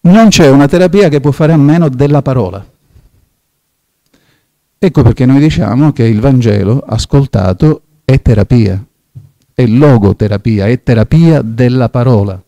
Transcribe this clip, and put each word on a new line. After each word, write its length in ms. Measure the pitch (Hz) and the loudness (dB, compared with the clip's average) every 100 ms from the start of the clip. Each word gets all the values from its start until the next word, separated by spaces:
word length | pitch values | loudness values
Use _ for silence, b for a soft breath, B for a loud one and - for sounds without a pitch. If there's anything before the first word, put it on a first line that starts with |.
Non 260 | 175 202 220 | 2 4 4
c'è 200 | - 151 | 4 2
una 180 | 135 143 | 4 2
terapia 420 | 175 180 196 185 | 0 0 2 0
che 100 | 143 | 0
può 120 | 139 | -4
fare 200 | 135 156 | -2 0
a 60 | 160 | 2
meno 320 | 143 165 160 | 2 2 0
della 320 | 127 143 147 | -2 0 0
parola. 420 | 139 127 95 95 - _ _ _ _ _ _ _ _ _ _ _ _ _ _ _ _ _ _ _ _ _ | -2 -4 -6 -8 -18 _ _ _ _ _ _ _ _ _ _ _ _ _ _ _ _ _ _ _ _ _
Ecco 240 | 190 147 | -2 2
perché 220 | 120 113 127 | 0 2 2
noi 140 | 135 | 2
diciamo 520 | 156 147 107 120 151 | 2 0 -2 0 0
che 140 | - 117 | 0 -2
il 140 | 107 | 0
Vangelo 600 | 135 131 113 104 95 131 | 0 0 0 -2 -2 -4
ascoltato 1040 | - 110 - 143 139 104 92 92 156 147 _ _ - | -4 -8 -2 -2 0 -2 -2 0 -2 -2 _ _ -2
è 140 | 135 | 0
terapia, 600 | - 104 98 123 98 98 - _ _ - - _ _ | 0 0 0 0 0 -4 -10 _ _ -20 -20 _ _
è 120 | - 123 | -4 0
logoterapia, 1000 | 117 147 120 98 98 107 101 117 104 98 | 2 2 2 0 -2 -4 -4 -4 -2 -2
è 140 | 123 | -4
terapia 600 | - 113 110 156 165 151 | -2 -2 0 2 2 0
della 460 | 113 113 123 127 117 | -2 -2 -2 0 -4
parola. 520 | 127 120 113 101 95 | -2 0 0 -2 -8